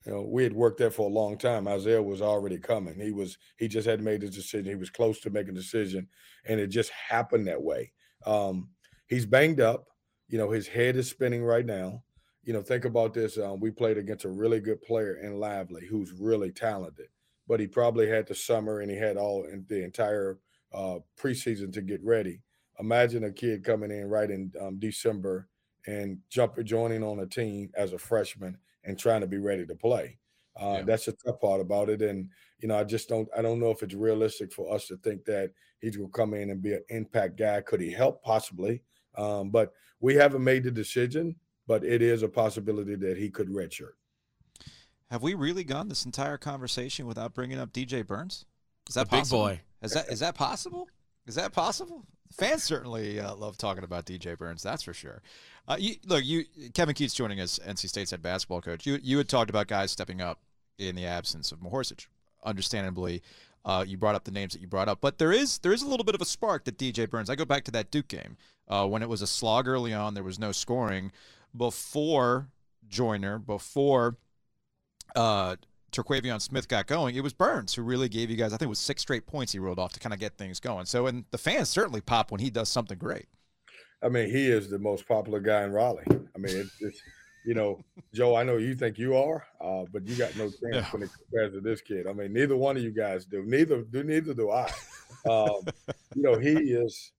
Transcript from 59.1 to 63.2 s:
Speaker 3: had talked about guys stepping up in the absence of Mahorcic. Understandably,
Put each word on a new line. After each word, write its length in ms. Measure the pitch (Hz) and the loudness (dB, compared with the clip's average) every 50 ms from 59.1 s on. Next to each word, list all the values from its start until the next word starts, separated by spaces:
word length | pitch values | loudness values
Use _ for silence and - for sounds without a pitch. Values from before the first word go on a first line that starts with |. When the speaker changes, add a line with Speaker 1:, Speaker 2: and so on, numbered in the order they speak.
| 131 143 | 2 2
Speaker 3:
had 100 | 143 - | 2 2
talked 220 | - 127 113 101 | 2 2 2 2
about 160 | 98 107 104 - | 2 0 0 0
guys 240 | 107 98 98 95 | 0 -2 0 -2
stepping 280 | - - 92 - 92 92 | -4 -6 -6 -8 -6 -6
up 200 | 90 87 82 _ _ _ _ _ _ _ _ _ | -6 -6 -6 _ _ _ _ _ _ _ _ _
in 160 | 98 92 90 | -6 -6 -4
the 100 | 90 90 | -4 -4
absence 460 | 87 87 87 85 - - 80 73 - | -4 -4 -4 -4 -6 -6 -4 -6 -8
of 80 | - 82 | -8 -8
Mahorcic. 480 | 87 87 85 135 127 - - - - _ _ _ _ _ _ _ - | -10 -6 -4 -4 -4 -4 -6 -10 -18 _ _ _ _ _ _ _ -6
Understandably, 800 | 110 107 95 92 - - 107 98 95 92 90 90 90 87 87 | -6 -4 -2 -2 -2 -2 -2 -2 -2 -4 -4 -4 -4 -4 -6